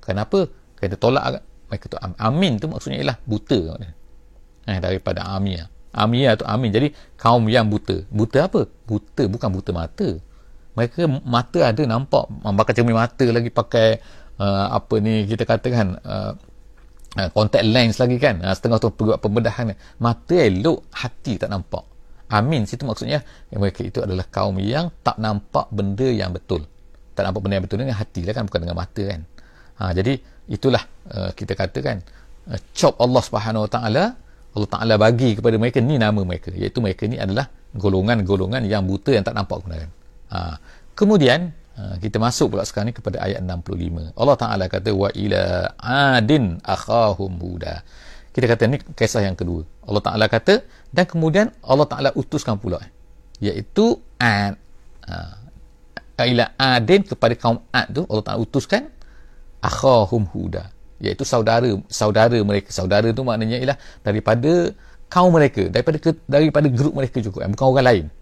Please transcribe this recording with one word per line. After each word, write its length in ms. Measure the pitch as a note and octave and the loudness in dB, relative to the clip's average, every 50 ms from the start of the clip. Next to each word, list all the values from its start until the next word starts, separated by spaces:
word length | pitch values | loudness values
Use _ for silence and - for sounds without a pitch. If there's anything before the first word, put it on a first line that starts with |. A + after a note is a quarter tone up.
Kenapa? 480 | - - F#2+ G2 G#2+ - - G3 F#3 D3+ - - - _ _ | -6 -4 -4 -4 -2 0 0 0 0 0 -6 -16 -20 _ _
Kerana 220 | - - F#2+ G2 - | -6 -4 -4 -2 0
tolak 260 | - A#2 C3 C3 - B2+ | 2 2 2 2 0 -2
aga-, 160 | - - - - - - - - | -6 -6 -12 -16 -20 -20 -12 -10
mereka 160 | G#2 G2 - - - | -10 -10 -10 -10 -12
tu 40 | D#2 | -10
am-, 160 | - F#2+ F2 - | -8 -10 -8 -2
amin 400 | G#2+ A2+ C3 D#3+ G3 F3+ B2 G#2 | -2 0 2 2 2 0 0 -2
tu 80 | - | -4
maksudnya 320 | D#3 - - - - C3+ B2+ C#3 | -6 -8 -8 -8 -8 -6 -4 -4
ialah 120 | C#3 B2+ - | -4 -4 -4
buta. 560 | - - G#2+ G#2+ - - C#3+ G#2+ E2 D#2+ D#2+ - G2+ E2+ D#2+ - - - - - - - - - - - _ - - | -6 -4 -4 -4 -2 0 0 0 0 -2 -8 -12 -12 -14 -16 -20 -20 -20 -20 -20 -20 -20 -20 -20 -20 -20 _ -14 -8
Ha, 160 | - G2+ F#2 | -4 -4 -2
daripada 480 | F2+ F2+ F#2+ F#2+ - - F#2 F#2 F#2 F2 | -2 -2 -4 -2 -4 -4 -6 -4 -6 -6
amia. 400 | G2 F#2+ G2 G2+ F#2 E2+ E2 - - - - - - | -4 -4 -4 -4 -4 -6 -10 -14 -18 -20 -20 -14 -4
Amia 400 | - G#2+ A2 A#2 B2 C#3 B2+ A2 | -2 0 2 2 2 4 2 2
tu 120 | - - | 2 0
amin. 280 | - G#2 A#2 C3 A2 G2 | -4 -2 -2 -2 0 2
Jadi, 160 | A2 C3+ D3+ - - - - - - | 2 0 0 -4 -6 -20 -20 -20 -2
kaum 240 | - A2+ A#2 B2 A2+ G#2+ | 2 4 4 4 4 4
yang 200 | A2+ B2 A2+ G#2+ | 4 2 2 2
buta. 320 | G#2 G2+ - - F#2+ F2+ F#2 - | 0 -2 -2 -4 -6 -6 -6 -6
Buta 400 | - G#2+ A2 A2 - C3+ D#3 F#3+ | -2 -2 -2 2 2 2 2 2
apa? 160 | - G#3 A#2+ | 0 0 -2
Buta, 640 | - - - _ - A2+ G#2 - - - - C3 G2 | -2 -6 -20 _ -6 -6 -6 -6 -6 -4 -2 -2 0
bukan 200 | G2 - - A2+ F#2 | 0 -2 -4 -4 -4
buta 180 | F#2 - - F#2 | -4 -4 -4 -4
mata. 360 | E2+ E2 E2+ - - G#3 D#3 F2+ E2 - - - - - - - - - - - | -4 -6 -8 -6 -4 -4 -4 -4 -6 -10 -18 -20 -20 -20 -20 -20 -20 -20 -10 -4
Mereka 320 | - A#2 A#2+ - - E3+ D#3+ C3+ C#3 - | -2 -2 -2 0 -2 0 0 0 -2 -2
mata 340 | C3 A#2+ A#2+ B2 - - F3 D#3+ B2 | 0 0 0 -2 0 0 2 2 2
ada 140 | A2 A2+ D3+ | 2 0 0
nampak, 440 | B2+ A2 A#2+ C#3 - - C3 - - G#2+ - - G#2+ G2+ | 0 0 -2 -2 0 0 0 0 0 -10 -8 -4 -2 2
bakal 200 | G2 G#2+ - B2 | 2 2 2 4
cermin 240 | B2 A#2+ A#2+ A2+ A2+ | 2 2 2 4 2
mata 280 | A#2 A#2+ - - C3+ A#2+ | 2 0 0 0 2 2
lagi 200 | A2+ A#2+ A#2 A#2 - | 2 0 0 0 -2
pakai, 440 | - A2+ - - A#2 A2+ A2+ A2 G#2+ - - - - - - - - | -2 -2 2 2 4 4 4 4 2 -4 -16 -20 -20 -20 -20 -8 -4
uh, 320 | G2 G2+ G2 G2 G2 G2 A#2+ | -2 -2 0 0 -2 -2 -2
apa 280 | G#2+ - - A2+ A2 | -4 -2 0 0 0
ni, 240 | G#2 A2 A2 A2 G#2 | 2 2 0 0 0
kita 200 | G2+ A2+ G#2+ A2 | -2 -2 -4 0
katakan, 520 | - A2+ A2+ - B2+ B2 A#2+ G#2+ F#2+ F2+ - | 0 0 0 0 0 0 0 0 0 -2 -8
uh, 320 | - - G2+ G2+ - G#1 - - - - - - - - - - - - - - - - - - | -8 -8 -6 -6 -6 -6 -8 -10 -16 -20 -20 -20 -20 -20 -20 -20 -20 -20 -20 -20 -20 -12 -6 -4
uh, 120 | - - - | -4 -2 2
contact 320 | G#2+ G#2+ G#2+ - - A2 | 2 2 4 4 4 4
lens 320 | A2 A2 B2+ A#2+ A#2 G#2 - | 4 4 4 4 2 2 2
lagi, 160 | B2+ B2 B2+ A#2+ | 2 0 2 2
kan. 200 | C3+ C#3+ A2 E2 | 2 0 0 0
Uh, 120 | F2 F#2+ F#2+ | -2 -2 -4
setengah 240 | - - A#2 A#2 A2+ | -2 0 0 2 2
tu 160 | - A2+ - | 2 0 0
buat 240 | - A2 G#2+ G#2+ - | 0 0 2 2 0
pembedahan. 560 | - A2 G2+ A#2 A2+ A#2 G#2+ - B2 A2 F#2+ - - - - - | 0 0 0 0 0 0 -2 -2 -6 -6 -6 -8 -16 -20 -8 -2
Mata 400 | A#2 A#2 A#2 - - - E3+ F3+ | 0 0 0 -2 -2 0 2 4
elok, 480 | D3+ A2 F#2 F#2 G#2+ E3 D#3 - - - - | 4 4 4 2 2 0 0 0 -4 -14 -12
hati 480 | - - A#2+ - - - - A2 E2+ | -8 -8 -8 -8 -8 -6 -6 -4 -4
tak 80 | - - G2+ | -4 -4 -4
nampak. 320 | F#2+ - - - F#2 - - - - - - - - - - | -6 -6 -6 -10 -10 -10 -12 -20 -20 -20 -20 -20 -20 -10 0
Amin 400 | A2 G#2+ A2 C3+ E3 C#3 G#2 G2+ | 2 2 2 4 2 0 0 -2
situ 140 | - B2 D3 | -4 -8 -6
maksudnya, 400 | B2+ A2+ - A2+ A#2 C#3+ D3 D3 - - - - - - | -6 -6 -6 -4 -4 -4 -4 -4 -6 -20 -20 -20 -10 -4
mereka 280 | - G2 G2 F#2 - | -2 -2 -2 -2 -4
itu 200 | - - - - | -8 -6 -4 -4
adalah 260 | - G2+ F#2 F#2 F#2 - | -4 -2 -4 -4 -6 -6
kaum 280 | - G2+ G2+ G2+ F#2+ F#2+ | -4 -4 -2 -2 -2 -2
yang 320 | G2 G#2 B2 D3 E3+ E3+ - - | -2 -2 -2 -2 -4 -6 -8 -4
tak 160 | - - - - | -4 -4 -4 -2
nampak 480 | A2 A2 G#2 G2+ - - - - - - - | -4 -4 -4 -4 -6 -4 -4 -4 -4 -2 -4
benda 360 | G2+ G2+ G2 G2+ G#2+ C3 C3 | -4 -4 -4 -2 -2 0 0
yang 200 | A#2+ G#2 F#2+ F#2 | 0 -2 -2 -4
betul. 320 | F2+ - - - F#2+ E2+ D#2 - - - - - - - - - - - | -6 -8 -6 -6 -6 -6 -6 -10 -18 -20 -20 -20 -20 -20 -20 -12 -6 -4
Tak 80 | G2 | -4
nampak 160 | F#2+ F#2 G#2+ | -2 -4 -4
benda 160 | G2 G2 G2 G2 | -2 -2 -2 -2
yang 80 | F#2 | -2
betul 160 | G2 - G2+ | -4 -4 -4
dengan 160 | C3 C3+ A#2+ G2 | -4 -4 -4 -6
hati 240 | G#2 - - G2 | -6 -8 -8 -8
lah, 160 | E2+ F#2 - B2 | -6 -6 -4 -4
kan, 80 | A2+ | -6
bukan 140 | G2 - F2 | -4 -4 -6
dengan 160 | E2+ F2 F2 E2+ | -4 -4 -6 -6
mata, 240 | F2+ - - A2 | -8 -8 -6 -6
kan. 200 | G2+ G2 G2 D#2+ D#2+ - - - - - - - - - - - | -6 -6 -6 -8 -10 -14 -18 -20 -20 -20 -20 -20 -20 -20 -12 -8
Ha, 80 | F#2 F#2 | -6 -2
jadi 240 | G2 F2+ F#2+ A#2+ C3+ - - - - - - | 0 0 0 0 0 -2 -6 -16 -20 -20 -12
itulah, 400 | - A2+ G2+ - C3+ B2 A2 - - - - - - | -10 -10 -2 0 2 2 2 -2 -4 -20 -20 -18 -12
uh, 240 | - G2+ F#2 F#2 F2+ | -8 -6 -6 -6 -6
kita 240 | - G#2 G2 G2 - | -8 -6 -6 -4 -4
katakan, 480 | G2 F2+ - C3 C3 C3+ A#2+ G2 F2+ - - - - - - - - - B2 | -4 -4 -4 -6 -4 -4 -6 -6 -10 -14 -20 -20 -20 -20 -20 -20 -14 -10 -10
uh, 60 | G#2+ - - - - | -10 -10 -12 -4 0
chop 240 | - D3 - - | 0 0 2 2
Allah 240 | A#2 B2 B2+ B2+ - | 0 2 2 0 0
Subhanahu 400 | - - A2 G#2+ A2+ A2 A2 G#2+ | 0 -6 -6 -4 -2 -2 -2 -4
Wa 60 | G#2+ - A#2 | -2 -4 -4
Taala, 220 | A#2+ A2 A2 C#3 F#3 A#3 B3+ - - - - - - - - | -2 0 0 0 0 -2 -4 -8 -20 -20 -20 -20 -20 -10 -6
Allah 160 | G#2 G#2 G2+ | -6 -4 -4
Taala 240 | - F#2+ A2+ A2+ A2 G#2 | -4 -4 0 2 4 6
bagi 320 | G#2+ A2+ A#2+ A#2 C3 B2 G#2+ | 6 4 4 4 2 2 0
kepada 240 | G2+ - A#2 A2 A2 | 2 2 2 2 2
mereka, 240 | A2 B2 - - | 0 2 2 2
ni 160 | A#2 C3 D#3 C3+ | 2 2 2 2
nama 240 | A2+ G#2+ G#2+ G#2 | 2 2 2 0
mereka, 320 | G2 F2 F2 F2 - - F#2 | -2 -2 -6 -6 -8 -10 -8
iaitu 240 | F2+ F#2+ G2+ - - | -6 -6 -4 -2 -2
mereka 320 | A2+ G2 F#2 - - G#2 | -2 -2 -2 -2 -4 -4
ni 80 | B2 B2 | -4 -4
adalah 320 | G#2+ G2 F#2+ A2+ C#3 - - - - - - | -4 -2 -2 -2 -4 -4 -10 -20 -20 -14 -12
golongan-golongan 960 | G#2+ F#2+ G2+ F#2+ F#2+ F#2 G#2+ A#2+ A2+ G2 F2+ G2+ F#2+ F#2+ F#2 A2+ C3 A#2 G2 | -2 0 2 2 2 2 2 2 0 2 0 0 0 0 -2 -2 -4 -2 -2
yang 160 | G#2+ G#2 F#2+ | -2 0 0
buta, 320 | F#2 F#2+ G2 - - C3+ A2 | -2 -2 -2 0 2 2 2
yang 80 | F#2+ | 2
tak 80 | A2+ - | 0 -4
nampak 320 | G#2+ G2 - - F2 E2+ | -4 -4 -4 -6 -8 -8
kebenaran. 240 | F#2 E2 D#2+ D#2 D#2 - - - - - - - - | -10 -10 -10 -12 -12 -16 -20 -20 -20 -20 -20 -18 -10
Ha, 300 | - F2 F2 E2+ D#2 - - - - - - - - | -8 -8 -6 -8 -10 -12 -18 -20 -20 -20 -20 -18 -2
kemudian, 600 | - G#3+ G3+ G#3+ G3 C#3+ B2 B2 D#3+ F3+ E3+ D3+ - - _ - - | 2 2 4 6 6 6 6 4 4 0 -6 -10 -14 -20 _ -14 -12
ha, 180 | G2+ F#2+ F#2+ F#2 | -10 -8 -8 -6
kita 240 | F2 G#2+ - G#2+ | -6 -4 -2 0
masuk 320 | A2 A#2+ B2 - D3+ G#2+ G#2 | 0 0 2 2 0 0 0
pula 120 | G2 - | -2 -4
sekarang 260 | - - - G#2 A#2 | -4 -4 -4 -4 -4
ni 40 | A#2+ - | -6 -6
kepada 200 | - G#2 F#2+ - - | -8 -8 -6 -4 -4
ayat 180 | F#2+ G2 - | -4 -4 -4
enam 240 | F#2 F2+ F2+ F2 E2+ | -4 -6 -6 -8 -8
puluh 220 | - G2 F2 E2+ E2+ | -8 -8 -6 -6 -6
lima. 160 | E2+ E2+ D#2+ E2 - - | -6 -6 -8 -10 -4 0
Allah 200 | A#2 C#3 C#3 - | 2 2 4 2
Taala 280 | A#2+ A2 G#2+ G2+ F#2 F#2 | 2 -4 -2 -2 -2 -2
kata, 240 | - G2 F#2+ G#2+ G#2 | -4 -4 -2 0 0
"Wa 160 | F#2+ G2 G2 - | 0 0 0 -2
ila 600 | G2 G2+ G2+ G2 F#2+ F#2 F#2 F2+ F2+ F2+ - - - - B2 B2+ C#3 C#3+ C#3 C3 | -2 -2 0 0 0 0 0 0 -2 -2 -4 -8 -8 -6 -2 0 2 4 4 4
adin 480 | B2 A2 G#2+ D#3 D#3 B2 F#2+ E2 - | 4 4 6 4 4 4 2 -2 -4
akhahum 760 | - - G2 - - - A2 A#2 A2+ G#2+ G2 - G2 F#2+ F2+ E2+ | -4 -4 -4 -4 -2 0 2 4 4 4 2 0 -4 -6 -6 -8
huda." 440 | E2 F2 F2+ F2 E2+ D#2+ D#2+ E2 - - - - - - - - - - - | -8 -8 -8 -8 -8 -8 -10 -10 -14 -18 -20 -20 -20 -20 -20 -20 -20 -6 -2
Kita 120 | - A#2+ | 0 2
kata 180 | A2+ A#2 A2 A#2 A2 | 2 4 4 4 2
ni 80 | C#3 C#3 - - - | 2 0 -4 -10 -2
kisah 320 | - A#2 A2 - A#2 G2+ | -2 -2 0 2 0 0
yang 80 | G2 F#2 | 0 -2
kedua. 320 | - - E2+ F2 D#2+ D#2+ - - - - - | -4 -4 -4 -4 -6 -8 -10 -16 -20 -10 -2
Allah 140 | G#2 G#2 - | -2 -2 -2
Taala 200 | - - G#2+ A2 G#2 | 0 0 2 0 2
kata, 320 | - A2+ - - G3 A#3+ - - - - - - - | 2 0 4 4 4 4 2 -6 -20 -20 -20 -4 0
dan 120 | - F#3 F#3 | 0 0 2
kemudian 400 | - E3 D#3+ D#3+ D#3 F#3+ G#3+ A#3+ - - - | 0 0 0 2 4 2 2 2 -2 -10 0
Allah 240 | - C3 C#3+ D3+ C#3+ | 2 4 4 4 0
Taala 200 | - B2+ C#3 C3+ - | 0 -2 -2 0 0
utuskan 440 | B2 - - - C#3 - - A2 G2+ | 0 -4 -2 -4 -4 -2 -2 -4 -2
pula, 160 | - G2 F2 - - - - - - - - - - - - - | -2 -4 -6 -6 -8 -12 -20 -20 -20 -20 -20 -20 -20 -20 -12 -6
iaitu 560 | G#2 G#2 F2+ G#2 - - - - G#3+ A#3 - - - - - - | -4 -4 -4 -4 -8 -4 2 2 4 4 2 0 -4 -20 -8 0
Ad. 400 | - A#2 G#2+ G2+ G2+ G2+ G2 - - - - - - - - - - | 2 2 4 4 0 -2 -4 -8 -16 -20 -20 -20 -20 -20 -20 -20 -14
Ha, 1200 | F2+ F2 F2 E2 E2+ - G#2 A2+ C#3+ - - - - - _ - - - - - - - - A#2+ | -12 -12 -10 -12 -14 -16 -20 -20 -20 -20 -20 -20 -20 -20 _ -20 -20 -20 -20 -20 -16 -4 0 0
ila 320 | B2 B2 A#2+ A#2 - - - | 2 4 2 2 0 0 0
adin, 480 | C3 C3+ B2+ B2 A2+ A2 F3+ G3+ G3 | 2 2 2 2 4 4 4 4 4
kepada 320 | - - - - A#2 A#2 - | 0 -4 0 0 0 0 2
kaum 240 | - A#2+ A#2 - - _ | 0 0 0 0 -4 _
Ad 240 | - - - - G#2 | -2 -2 -2 -2 -4
tu, 80 | C3+ F3+ - | -6 -4 -2
Allah 160 | G#2+ G#2+ G#2 | -2 -4 -2
Taala 160 | - G2+ A2+ | -2 -4 -4
utuskan 480 | A#2 - - C#3 - - - A3 C#4+ D#4 - - - - - - - - - - - - - - - | -4 -2 -2 -4 -2 0 -2 -2 -2 -4 -16 -20 -20 -20 -20 -20 -20 -20 -20 -20 -20 -20 -20 -4 -4
akhahum 640 | - - - - C3+ B2+ A#2 G#2 G2 - A#2 G#2 F#2+ | -2 -2 2 4 6 6 6 4 4 2 0 0 -2
huda, 420 | - G2+ F2+ F2 E2+ F#2+ - - - - - - - - | -4 -6 -6 -6 -6 -8 -10 -12 -18 -20 -20 -20 -16 -8
iaitu 220 | - G2 F#2+ - C#3 | -4 -4 -4 -4 -2
saudara, 480 | - - B2 A2 A2 A2+ A#2 A#2+ B2+ G#2 G2 - - | 0 0 2 2 4 4 4 4 2 0 -2 -4 -8
saudara 500 | - - A2 G#2+ G2+ A2 A2 A#2 A#2 A#2 G#2 | -4 -2 0 2 4 6 4 6 6 4 2
mereka. 260 | G2+ G2+ G2+ - - - | 2 0 0 -2 -4 -6
Saudara 340 | - F#2 F#2 G2 G2+ A2 A2+ A2+ | -4 -2 2 2 2 4 2 0
tu 80 | A#2+ C3+ | 0 -2
maknanya 340 | B2+ A2+ A2 A2 A2 A#2 B2+ B2+ | -2 -2 -2 -2 -2 -2 -2 -2
ialah 140 | C3 C#3 - - - - - - | -2 -2 -4 -6 -20 -20 -8 -4
daripada 720 | G#2+ G#2 G#2 - - A2+ A#2+ B2 D3+ E3+ F3 E3+ - G#3 - - - - - - - | -2 -2 0 2 2 2 2 4 2 2 2 2 0 -4 -8 -20 -20 -20 -20 -18 -2
kaum 240 | - F3+ F3+ F#3 | 2 4 4 6
mereka, 400 | E3+ E3 D3 C#3 - - F#2+ F#2 | 6 6 6 4 4 0 -2 0
daripada 260 | F2+ A2 - - D#3 D#3 - | 0 0 0 2 -2 0 0
ke-, 160 | E3 D#3 - - - | 0 -2 -2 -4 0
daripada 400 | C3+ C#3+ D#3 D#3 C#3+ D3 D3+ D3 | 2 4 4 4 4 4 2 4
grup 320 | B2+ A#2 C#3+ D3+ - C#3 | 2 2 0 0 0 -2
mereka 240 | C3+ B2+ - B2+ A2 | -4 -2 -2 -4 -4
juga, 240 | - - - - F#2+ | -4 -6 -6 -4 -4
eh, 20 | |
bukan 160 | G#2 - C3+ C3 B2+ | -2 2 2 4 4
orang 120 | C3+ C3 B2 | 6 6 6
lain. 180 | A#2+ F#2+ D#2 D2+ - - | 4 4 2 -4 -12 -16